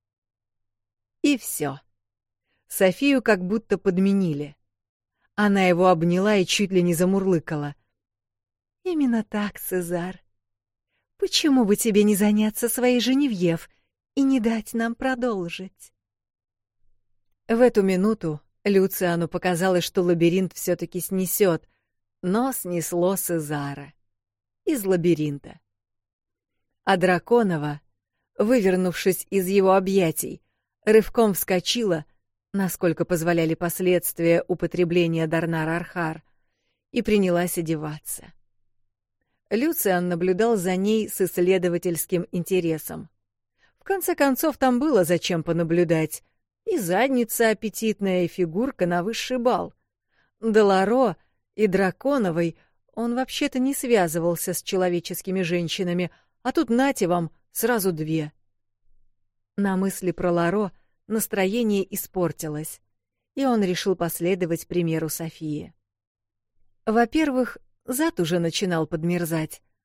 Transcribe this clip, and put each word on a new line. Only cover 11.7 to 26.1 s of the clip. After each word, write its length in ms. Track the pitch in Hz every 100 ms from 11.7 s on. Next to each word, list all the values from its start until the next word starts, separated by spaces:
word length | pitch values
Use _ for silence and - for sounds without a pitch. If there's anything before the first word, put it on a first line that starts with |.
| 208
тебе 260 | 233 202
не 140 | 208 202
заняться 520 | 208 208 214 - 233
своей 300 | - 247 247
Женевьев 720 | 226 262 285 196 175 165 - _ _ _ _ -
и 60 |
не 180 | 277 269
дать 340 | 226 226 -
нам 220 | 226 226 240
продолжить?» 960 | 262 254 247 202 170 - 185 - - _ _ _ _ _ _ _ _ _ _ _ _ _ _ _ -
В 140 | 226
эту 220 | 247 233
минуту 580 | 190 185 202 214 165 151 - _
Люциану 640 | 202 196 190 - 180 170 165
показалось, 560 | 175 185 170 190 180
что 180 | - -
лабиринт 500 | 175 170 170 185 180
все-таки 460 | - - 175 170 180
снесет, 680 | - 190 185 - 196 160 - _ _ _ _ _
но 300 | 180 208 262
снесло 640 | - 180 175 160 175 180
Сезара 800 | 196 - 170 151 151 143 143 143 _ _ _ _ _ _ _
из 200 | - 294
лабиринта. 760 | 190 185 170 156 151 143 - - _ _ _ _ _